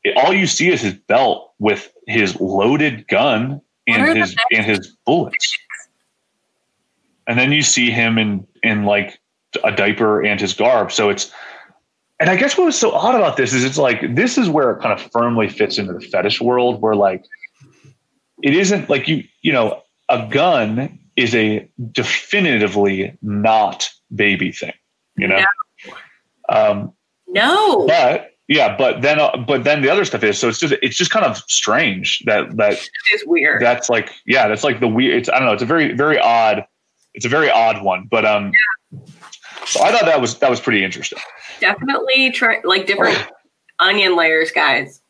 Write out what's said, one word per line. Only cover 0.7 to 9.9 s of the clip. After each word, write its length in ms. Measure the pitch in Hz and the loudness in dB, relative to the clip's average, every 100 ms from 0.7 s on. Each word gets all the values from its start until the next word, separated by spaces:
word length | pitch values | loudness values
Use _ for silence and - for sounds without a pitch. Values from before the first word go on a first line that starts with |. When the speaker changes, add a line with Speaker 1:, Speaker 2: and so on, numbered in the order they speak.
Speaker 1:
is 100 | 147 | 0
his 140 | 107 | -2
belt 580 | 92 _ 110 127 - - _ | -6 _ 2 2 -2 -8 _
with 340 | 104 101 - _ - | -2 -2 -6 _ -4
his 320 | 113 98 87 | -2 0 -2
loaded 680 | 92 98 107 143 151 113 - | -2 0 2 2 0 -4 -2
gun 520 | 101 139 110 127 143 _ _ - | 0 2 0 -2 -8 _ _ -2
and 160 | 113 | 0
Speaker 2:
What 60 | 294 | 2
are 40 | |
the 60 | 330 | 0
Speaker 1:
his, 140 | - 92 | 0 -2
Speaker 2:
next 100 | 226 113 | 0 0
Speaker 1:
and 80 | 107 | 0
his 300 | 101 - _ | -2 -4 _
bullets. 540 | - 165 - - - - _ - - _ _ _ _ _ _ _ _ _ _ _ _ _ - | -2 0 0 -6 -6 -8 _ -20 -20 _ _ _ _ _ _ _ _ _ _ _ _ _ -4
And 120 | 120 | -2
then 140 | 131 | 2
you 100 | 147 | 2
see 280 | 143 - 120 | 2 2 2
him 280 | 113 117 113 | 0 0 2
in, 280 | 107 98 92 _ | 0 -2 -8 _
in, 220 | 117 107 | -2 0
like, 340 | 101 101 101 - _ _ _ - | 0 0 -2 -12 _ _ _ -4
a 80 | 113 | -2
diaper 500 | 104 101 | 0 -2